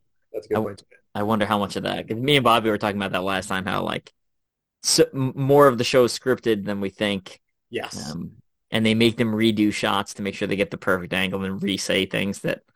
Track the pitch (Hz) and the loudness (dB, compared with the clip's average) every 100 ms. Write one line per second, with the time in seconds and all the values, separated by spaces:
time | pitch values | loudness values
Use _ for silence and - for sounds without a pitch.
0 | _ _ _ - - 107 104 101 _ _ | _ _ _ -14 -4 -4 -4 -8 _ _
1 | _ - 104 110 101 107 98 98 101 95 | _ -6 0 0 2 0 0 -4 -4 -6
2 | 87 110 131 143 120 117 113 104 107 101 | -6 -4 2 4 4 4 2 0 -2 -2
3 | 98 95 95 95 92 95 92 98 85 - | -4 -4 -2 -4 -4 -6 -4 -4 -4 -6
4 | - _ _ _ _ _ _ _ - - | -10 _ _ _ _ _ _ _ -2 2
5 | 160 135 131 - 135 143 143 120 120 135 | 2 2 -4 -2 4 8 8 6 2 4
6 | 120 - - 123 117 107 98 101 98 - | 4 2 -2 0 0 -2 -2 -6 -6 -4
7 | 107 98 92 - _ _ _ 117 - 95 | -2 -2 -6 -20 _ _ _ -10 -10 -10
8 | - 80 - - _ _ _ 117 110 110 | -10 -10 -12 -16 _ _ _ 0 2 4
9 | 117 113 117 107 113 104 104 101 107 101 | 2 2 0 2 2 4 2 2 0 -2
10 | 101 - 98 95 98 98 98 - - 92 | -4 -6 -8 -6 -4 -2 -2 -4 -2 -2
11 | 87 95 95 95 95 95 101 98 - 98 | 0 -2 -2 -4 -6 -4 -4 -4 0 0
12 | 95 110 98 98 82 - _ | 0 -2 -4 -4 -6 -6 _